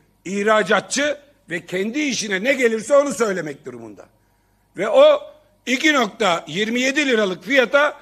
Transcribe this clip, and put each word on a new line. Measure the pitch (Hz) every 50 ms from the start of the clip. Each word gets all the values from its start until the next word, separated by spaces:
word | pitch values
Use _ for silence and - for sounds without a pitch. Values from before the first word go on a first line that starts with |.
| _ _ _ _ -
ihracatçı | 170 196 202 202 214 220 214 202 175 208 190 - - - 247 285 294 277 - - _ _ _ _ -
ve | 160 180 -
kendi | - 180 185 196 226 233 302
işine | 302 277 220 - - 214 196 185 202
ne | 262 277
gelirse | 254 254 226 226 220 - - 285
onu | 277 285 285 233
söylemek | - 233 214 190 180 156 151 139 - -
durumunda. | 131 123 117 113 107 101 90 90 - _ _ _ _ _ _ _ _ _ _ _ _ _
Ve | 156 190 220
o | 214 262 285 302 285 - - - - _ _ _ _ _ _
iki | 240 254 247 302 311 302
nokta | 269 233 202 - - 220 185 165 170 -
yirmi | - 147 190 214 214 233 247
yedi | 254 269 269 302 294
liralık | 269 247 214 214 190 180 170 -
fiyata | 202 277 269 240 208 - 285 294 285 - -